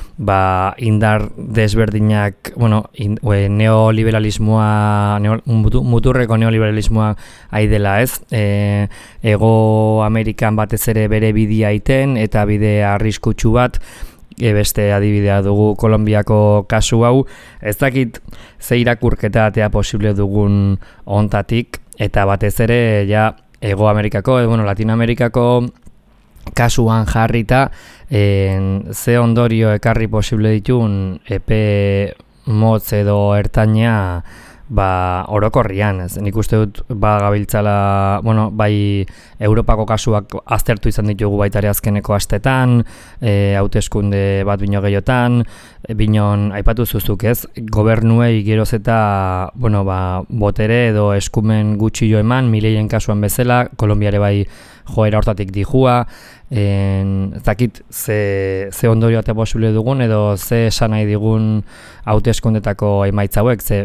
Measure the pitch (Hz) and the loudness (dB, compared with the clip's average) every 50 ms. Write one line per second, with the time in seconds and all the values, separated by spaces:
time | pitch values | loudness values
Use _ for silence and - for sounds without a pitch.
0 | - - - - - 101 98 95 95 95 92 92 95 98 - - 127 110 107 104 | -16 -16 -12 -8 -4 0 0 2 2 0 0 0 -2 -4 -4 -4 -2 0 0 2
1 | 110 107 107 110 107 - - - - - 110 110 110 107 - 113 113 107 104 107 | 2 2 2 0 -2 -4 -8 -12 -12 -4 -2 0 0 2 2 2 0 0 0 0
2 | 107 107 107 107 104 101 95 - _ - - - 117 113 107 107 107 - - - | 0 2 2 2 0 -2 -4 -8 _ -14 -4 -2 0 2 2 0 -2 -4 -10 -8
3 | 110 101 104 - - 104 104 101 101 98 101 104 110 110 110 110 110 110 110 110 | -4 -4 -4 -4 -2 0 0 2 2 0 0 2 2 4 4 4 4 4 2 2
4 | 110 113 110 110 107 107 104 - 107 107 110 110 107 107 107 107 104 104 104 104 | 0 0 0 0 0 -2 -2 -2 0 2 2 2 2 2 2 2 2 0 0 0
5 | 104 101 104 104 104 107 110 113 - - 117 110 107 104 - 127 135 127 120 113 | 0 0 0 0 0 0 -2 -2 -2 -2 0 2 2 2 2 0 0 2 2 2
6 | 110 127 127 127 123 107 113 110 113 113 113 110 110 107 107 110 104 92 113 110 | 2 2 2 2 0 0 0 0 2 2 2 2 0 0 0 0 0 0 2 2
7 | 110 107 107 - - - - - - - - 107 107 107 110 104 101 98 98 104 | 0 0 -2 -4 -8 -18 -20 -20 -18 -6 -2 0 0 2 2 2 2 2 2 0
8 | 123 127 - - - _ - 113 104 101 101 101 104 101 101 101 104 101 - - | 0 0 -2 -8 -10 _ -4 -2 0 0 0 0 0 0 0 0 -2 -2 -6 -12
9 | - - - - - 113 104 101 110 113 113 110 110 110 110 110 110 110 110 110 | -20 -20 -18 -6 -2 0 0 2 4 4 4 4 4 2 2 2 2 2 2 2
10 | 107 107 110 113 110 110 107 - - 110 107 107 110 104 - 107 - - 110 110 | 0 0 0 0 -2 -2 -2 -2 -2 0 0 0 -2 -2 -2 -4 -2 0 0 0
11 | 107 104 107 107 107 110 107 107 110 104 107 110 110 104 107 107 - - 135 131 | 0 2 2 2 2 2 2 2 2 2 2 0 2 0 0 -2 0 0 2 2
12 | 135 139 135 113 110 107 - 107 104 101 104 104 107 107 104 104 104 101 101 101 | 2 0 0 0 -2 0 0 0 0 2 0 0 2 2 2 2 0 0 0 0
13 | 110 107 104 - - 113 98 - - 110 117 120 123 123 - - - - - - | 0 -2 -2 -2 -2 -2 -2 0 0 2 2 2 2 0 -2 -4 -6 -6 -12 -14
14 | - - - _ - - - - - 117 104 104 104 104 - - 104 101 101 101 | -14 -14 -14 _ -20 -20 -10 -4 0 0 2 2 0 0 0 0 0 2 2 2
15 | 101 104 104 104 101 101 98 101 98 101 101 104 107 107 104 98 - 110 110 107 | 2 2 2 2 2 2 2 2 2 0 2 2 2 2 2 0 0 2 2 2
16 | 107 107 107 104 104 - 107 107 104 104 104 104 101 - 113 110 - - 120 113 | 2 2 0 0 2 2 2 4 4 4 2 2 0 0 0 0 0 2 2 2
17 | 117 120 123 135 131 - - - - - - - - 107 104 - 139 135 123 135 | 4 4 4 2 0 -2 -8 -18 -20 -20 -20 -10 -6 -6 -2 0 -2 0 0 0
18 | 131 113 - - - - - - - - - - - - 123 123 120 120 120 117 | -2 -2 -6 -12 -18 -20 -20 -20 -20 -20 -20 -18 -4 -2 0 2 2 0 0 0
19 | - 117 - - - 107 98 113 110 107 95 113 107 104 - 104 98 - - 107 | 0 -2 0 0 -2 -2 0 2 2 2 2 0 0 0 0 0 -2 -2 -2 -2
20 | 101 107 104 98 101 98 98 104 101 101 101 101 98 98 98 95 - - - - | 0 0 0 0 -2 0 0 0 2 2 2 2 2 2 0 -2 -4 -12 -20 -20
21 | - - 101 101 107 101 - 104 98 - 117 117 120 - - - - - - - | -10 -4 0 0 0 2 0 -2 -2 0 -2 -2 -2 -4 -10 -18 -18 -20 -8 -6
22 | 110 104 - 107 98 98 98 95 107 104 98 - 117 110 117 123 120 113 107 104 | -6 -2 0 0 0 0 0 0 0 -2 0 0 0 2 2 2 2 2 2 0
23 | 101 98 104 107 107 110 - - _ _ _ - - 107 98 95 107 107 104 107 | 0 0 2 2 2 0 -2 -6 _ _ _ -8 -4 -4 0 2 2 2 2 2
24 | 104 107 101 104 95 131 131 127 120 113 117 113 107 101 98 98 110 110 110 117 | 0 -2 -2 -2 0 0 0 2 2 2 0 0 0 -2 -2 -2 -2 -2 0 0
25 | 117 113 120 - 123 117 110 127 120 120 123 123 120 120 - _ _ - - _ | 0 0 0 0 -2 0 0 0 2 2 2 0 0 -4 -8 _ _ -20 -20 _
26 | _ _ _ _ _ _ _ - - - - - 120 120 - - 117 113 113 113 | _ _ _ _ _ _ _ -20 -18 -8 -2 0 0 2 2 2 2 2 2 2
27 | 110 - - 113 113 113 117 117 110 - 127 131 135 135 - - - - - - | 0 0 0 0 0 0 0 -2 0 2 2 2 2 0 -4 -12 -18 -20 -20 -20
28 | - - - 104 101 101 101 98 98 95 95 95 98 95 95 98 - - 101 - | -12 -4 0 2 2 2 2 0 0 0 0 -2 -2 -2 -2 -4 -4 -8 -10 -6
29 | - - 120 120 120 117 113 117 120 120 113 110 113 110 107 104 - 120 113 113 | -2 0 2 2 4 2 2 2 2 2 2 2 2 2 2 2 0 0 0 2
30 | 113 107 110 107 101 - - 107 107 110 110 107 101 - 127 123 117 107 101 98 | 0 0 0 -2 -2 0 0 0 2 2 0 0 0 0 0 0 2 0 0 -2
31 | 95 95 92 - - - 107 98 - - 113 107 107 104 101 101 101 101 98 98 | -4 -4 -6 -10 -8 -6 -6 -6 -2 -2 0 0 2 2 0 0 0 0 0 0
32 | 101 98 - - - _ _ _ _ - 113 107 110 113 110 107 - - 113 104 | -2 -4 -6 -12 -20 _ _ _ _ -2 0 2 4 4 2 0 -2 -2 -2 0
33 | 104 101 101 101 101 101 101 104 101 - - 117 107 110 110 110 113 117 113 107 | 0 2 0 2 2 2 0 0 0 0 0 2 2 2 2 2 2 2 0 0
34 | 98 92 87 87 - - - - - - - - - - 127 104 98 95 92 92 | -2 -2 -4 -6 -8 -12 -18 -20 -20 -20 -20 -20 -16 -6 -2 0 0 0 0 0
35 | 92 92 90 90 92 - 107 104 104 110 - 131 117 107 95 98 104 107 98 92 | -2 -2 -2 -4 -6 -4 -2 0 0 2 2 0 0 0 -2 -2 -2 0 -2 -2
36 | 90 85 - - 104 101 98 110 101 - 123 110 107 101 - - - - 127 101 | -6 -8 -8 -6 -6 -4 -2 -2 -2 0 2 0 0 0 -4 -10 -10 -8 -6 -2
37 | 104 107 104 104 101 104 104 104 101 - - 107 104 104 101 101 98 101 98 98 | 0 0 2 2 0 0 0 -2 -2 -2 -2 0 0 0 0 0 0 0 0 0
38 | 98 98 98 101 107 113 110 110 110 107 104 110 107 104 104 104 101 101 101 98 | 0 0 -2 -2 0 0 0 0 0 -2 -2 -2 0 0 2 0 0 0 -2 -2
39 | 95 - - - - - - - 104 107 107 110 - - 113 107 110 107 113 107 | -4 -6 -10 -18 -20 -20 -12 -4 0 2 2 2 4 2 0 0 0 -2 -2 -2
40 | - 127 107 104 101 - - - - - 117 104 - - 117 104 - 113 104 - | 0 0 0 0 -2 -4 -10 -12 -6 -4 -2 -2 0 0 -2 0 0 -2 -2 0
41 | 104 104 104 98 110 104 101 104 101 101 98 107 101 104 101 - - 110 101 104 | -2 -2 -2 -2 -2 -2 0 0 -2 0 0 -2 -2 0 -2 -2 -2 -2 -2 -2
42 | 98 - 104 101 - - - 101 101 131 131 131 127 127 123 120 110 - - - | -2 -2 -2 -2 0 -2 -4 -2 0 0 0 2 2 2 2 2 0 -2 -8 -18
43 | - - - - - 113 104 101 101 101 101 98 101 101 - 107 104 - - 107 | -20 -20 -14 -6 -2 0 0 2 2 0 0 0 0 0 0 -2 -4 -2 -4 -2
44 | 104 101 101 98 98 98 98 98 98 98 101 98 104 101 101 101 98 101 101 98 | -2 -2 -2 0 0 0 -2 -2 -2 -2 -4 -4 -2 -2 -2 -2 -2 0 -2 -2
45 | 95 - 127 123 120 120 120 120 117 - - - - - - - - - 117 104 | 0 0 0 0 0 2 0 0 -2 -2 -8 -18 -20 -20 -20 -20 -12 -10 -2 0
46 | 107 104 107 107 104 104 104 104 101 104 95 104 101 - 113 113 117 104 - 107 | 0 2 2 2 2 2 0 0 -2 -2 -4 0 0 0 0 0 -2 -2 -2 -4
47 | - - 104 90 - 127 120 - - - - - 120 107 107 104 104 110 113 110 | -2 -2 -2 0 0 -2 -2 -2 -4 -12 -14 -14 -8 -4 -2 0 2 2 2 2
48 | 113 113 113 117 120 120 113 110 104 104 110 110 107 - - 110 101 - 117 113 | 2 2 4 4 4 2 2 0 0 0 0 0 0 0 -2 -4 -2 0 0 2
49 | 107 104 101 98 95 92 92 92 92 - - - 120 113 104 101 98 98 92 92 | 2 0 0 0 -2 -2 -2 -4 -6 -8 -8 -4 -2 0 0 0 0 0 -2 -2
50 | 92 92 92 92 - - - 117 104 101 95 - 107 107 113 120 123 117 107 104 | -2 -2 -4 -4 -6 -6 -4 -2 0 0 0 0 0 0 2 2 2 2 2 2
51 | 104 104 101 101 98 - - 120 107 107 110 107 107 107 107 101 107 110 - - | 2 2 0 0 -2 -2 -2 -2 0 2 2 2 2 0 0 0 0 -2 0 0
52 | 117 107 110 107 104 110 123 131 131 120 110 107 104 110 110 107 107 104 113 110 | 0 2 2 2 2 2 0 0 2 2 0 2 0 0 0 0 -2 -2 -2 -2
53 | - - 107 104 104 101 101 - 123 123 123 123 123 - - - 113 104 104 104 | -2 -2 -2 -2 -2 -2 -2 -2 0 2 2 0 0 -2 -4 -2 0 0 0 2
54 | 104 101 101 101 101 101 101 101 101 - - - - - - - - - 101 117 | 0 0 0 0 0 0 0 0 -2 -4 -8 -16 -20 -20 -20 -20 -18 -8 -2 0
55 | 110 107 104 107 107 113 107 92 104 95 95 101 98 - - 131 131 127 123 123 | 0 2 2 2 0 0 0 -2 -4 -6 -4 -6 -4 0 2 2 2 4 2 0
56 | 120 - - - - - - - - - 139 107 101 101 98 98 98 98 98 95 | 0 -4 -10 -18 -20 -20 -20 -20 -14 -8 -4 -2 0 0 0 0 0 -2 -2 -2
57 | 98 98 98 98 95 98 - - - - 104 98 123 110 - - - - - - | -2 -2 -2 -2 -4 -4 -6 -4 -2 -2 0 0 -2 -4 -4 -8 -20 -16 -14 -12
58 | - - 107 104 104 101 98 98 98 95 95 95 98 98 92 - - 117 113 113 | -6 -4 -2 -2 0 0 -2 -2 -2 -2 -4 -4 -6 -8 -6 0 2 2 4 4
59 | 113 117 113 113 110 - 110 107 113 107 - 117 110 110 107 110 110 123 135 135 | 4 2 2 0 0 -2 -2 -2 -2 -2 -2 0 0 0 0 0 0 0 0 0
60 | 123 113 110 107 104 104 101 98 - - 120 113 113 113 107 - 123 113 110 107 | 0 0 0 0 2 0 0 -2 -2 -2 0 0 2 0 0 0 0 0 0 0
61 | 107 104 104 104 107 110 110 110 110 110 107 107 104 - - - - - - - | 0 0 0 0 0 0 0 2 0 0 0 -2 -4 -6 -16 -20 -20 -20 -20 -14
62 | - - 104 107 - 117 113 - - 117 110 107 95 107 101 - 107 104 101 101 | -6 0 0 2 2 2 0 0 0 0 0 0 -2 -4 -4 -2 -2 0 0 0
63 | 101 98 101 104 101 98 - 107 101 123 123 101 - - 113 101 | 0 0 0 -2 -2 -2 0 0 2 2 0 -2 -2 -2 -2 -2